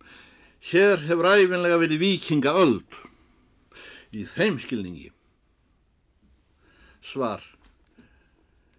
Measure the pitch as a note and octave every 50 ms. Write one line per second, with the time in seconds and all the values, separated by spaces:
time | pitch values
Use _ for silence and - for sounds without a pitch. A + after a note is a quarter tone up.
0 | _ - - - - - _ _ _ _ _ _ - - D#3+ F3 G3 G#3 G3 F3
1 | D3 D3+ E3+ E3+ E3 F3+ G3 G#3 G3 F#3 F3+ F3+ F3 E3+ E3+ E3+ E3 D#3+ D#3 D#3
2 | F3 G3 F#3+ E3+ - - E3 D3+ B2+ C#3 D#3 F#3 F#3 D3 A2+ F#2 - _ - -
3 | - - _ _ _ _ _ _ _ _ _ _ _ _ _ - - - - -
4 | - _ - G#2+ G#2 - - - F3+ G#3+ F3+ B2+ - - C3 A2+ G2 F2+ F2 C#2
5 | C#2 - - _ _ _ _ _ _ _ _ _ _ _ _ _ _ _ _ _
6 | _ _ _ _ _ _ _ _ _ _ _ _ _ _ _ _ _ _ _ _
7 | - - - C3+ C3 A2+ G#2 - - - _ _ _ _ _ _ _ _ _ _
8 | - _ _ _ _ _ _ _ _ _ _ _ _ _ _